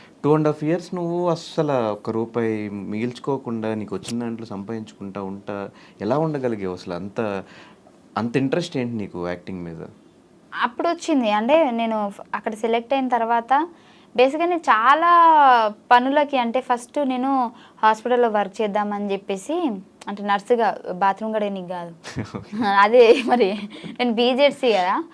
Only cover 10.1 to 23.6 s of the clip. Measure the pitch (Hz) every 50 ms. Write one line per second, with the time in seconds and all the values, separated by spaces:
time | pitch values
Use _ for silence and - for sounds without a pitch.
10.1 | _ _ _ _ _ _ _ _ - 165 214 247 - - 320 339 339 339 - -
11.1 | 320 269 240 214 208 214 220 240 294 330 320 262 233 226 226 226 220 214 208 202
12.1 | 202 - - _ - 208 - 233 220 214 240 226 226 240 233 233 277 269 262 247
13.1 | 247 233 226 226 233 233 233 233 262 285 320 349 - _ _ _ - _ _ _
14.1 | - 220 247 269 277 311 339 349 359 330 339 269 233 214 226 254 285 311 339 339
15.1 | 349 339 339 330 320 302 285 269 247 233 220 208 214 - - - 247 247 247 269
16.1 | 277 302 294 285 285 254 240 233 226 254 254 - 247 240 247 - - 294 294 262
17.1 | 254 247 254 269 269 262 247 226 - - - - _ - - 220 220 220 - 240
18.1 | 247 247 240 226 208 214 202 190 - - 220 208 190 214 208 208 208 202 208 202
19.1 | 196 196 196 - 196 190 - - 311 359 349 269 208 190 190 - _ - - -
20.1 | 202 202 202 202 202 202 202 - 247 226 226 202 220 - - - 185 180 196 196
21.1 | 196 196 220 220 220 214 208 202 202 190 180 175 185 180 170 170 170 - - -
22.1 | - 120 107 - - 101 110 - 208 214 247 202 196 196 202 214 233 254 233 220
23.1 | 247 277 226 247 247 240 226 185 208 202